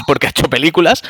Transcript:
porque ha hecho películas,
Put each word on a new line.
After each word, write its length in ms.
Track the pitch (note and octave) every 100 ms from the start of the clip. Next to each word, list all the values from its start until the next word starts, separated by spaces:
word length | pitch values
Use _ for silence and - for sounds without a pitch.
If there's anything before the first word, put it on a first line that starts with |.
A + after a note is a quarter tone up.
| -
porque 220 | C3+ -
ha 20 |
hecho 200 | - D3
películas, 540 | B2+ D#3 F3+ E3+ B3+ -